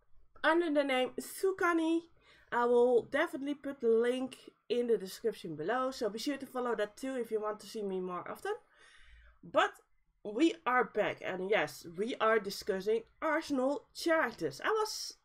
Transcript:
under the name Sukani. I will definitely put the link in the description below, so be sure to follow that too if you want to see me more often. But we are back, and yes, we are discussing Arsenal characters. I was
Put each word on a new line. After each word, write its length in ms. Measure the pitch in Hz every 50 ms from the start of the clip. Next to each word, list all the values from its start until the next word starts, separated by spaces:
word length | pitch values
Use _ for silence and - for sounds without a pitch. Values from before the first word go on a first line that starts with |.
| _ _ - - - - - - -
under 260 | 302 320 339 349 320
the 120 | 294 294 277
name 300 | 277 254 254 254 247 - -
Sukani. 880 | - - - - 392 381 381 - 370 339 339 330 320 330 330 330 - - - _ _ _ - - _ _
I 140 | - 240 240
will 380 | 240 247 240 240 254 247 220 -
definitely 520 | - 269 285 339 330 320 262 277 285 285
put 260 | - - 277 277 -
the 80 | 233 226
link 640 | 226 226 233 240 254 262 262 254 - - - - - _ _ -
in 180 | 240 240 240
the 100 | 233 220
description 580 | 180 190 185 - - - 220 202 - - 170 151
below, 360 | 151 151 196 240 254 262 262
so 180 | 262 - 240 202
be 100 | 208 226
sure 180 | - 294 277
to 80 | 277 269
follow 300 | - - 247 247 240 220
that 200 | 202 208 208 -
too 180 | - 262 262 269
if 160 | 247 220 -
you 80 | 220 208
want 200 | 214 214 208 208
to 60 | 208
see 140 | - - 220 202
me 160 | 196 185 185
more 280 | 180 180 175 175 - -
often. 260 | 208 - - 392 440 480 - _ _ - - - - - - - - - - - - _ -
But 360 | 170 - 311 392 403 - - _ _ _ _ _ _ _ _ -
we 320 | 208 208 254 330 330 - - -
are 180 | 240 254 247 214
back, 380 | - - 214 185 143 - -
and 280 | - 156 185 180 185 196
yes, 360 | 214 175 151 147 - - -
we 300 | 170 165 180 214 247 -
are 240 | - 214 220 226 220
discussing 640 | 190 196 - - - - 190 190 185 214 220 226 - - _ _
Arsenal 680 | 302 320 294 320 - - 285 254 254 269 294 - - _ -
characters. 680 | - - 330 320 320 269 233 - - 160 139 - -
I 80 | - -
was 480 | 440 427 427 - - - - - - _